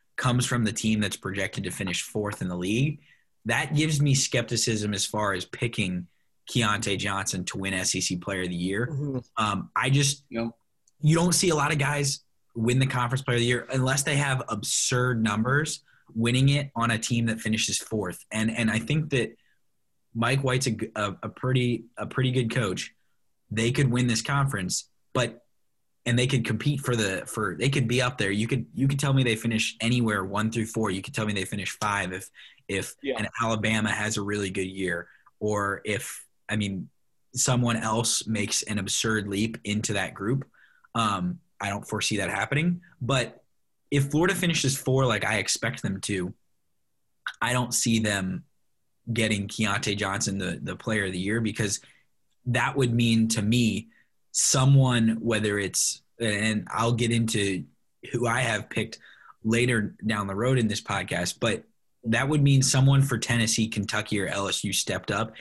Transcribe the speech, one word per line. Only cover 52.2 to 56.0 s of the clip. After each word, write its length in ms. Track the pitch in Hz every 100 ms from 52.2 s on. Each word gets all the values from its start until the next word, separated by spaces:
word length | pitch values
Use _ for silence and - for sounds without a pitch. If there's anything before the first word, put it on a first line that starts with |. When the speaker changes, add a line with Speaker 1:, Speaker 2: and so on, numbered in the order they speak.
| _ _ 123
Speaker 1:
that 300 | 123 127 139
would 180 | 127
mean 320 | 117 117 113 113
to 140 | 117
me 460 | 104 123 117 95 - _ _ _ _
someone, 880 | - - 135 131 139 131 120 113 113
whether 380 | 110 110 107 101
it's, 440 | 95 - - -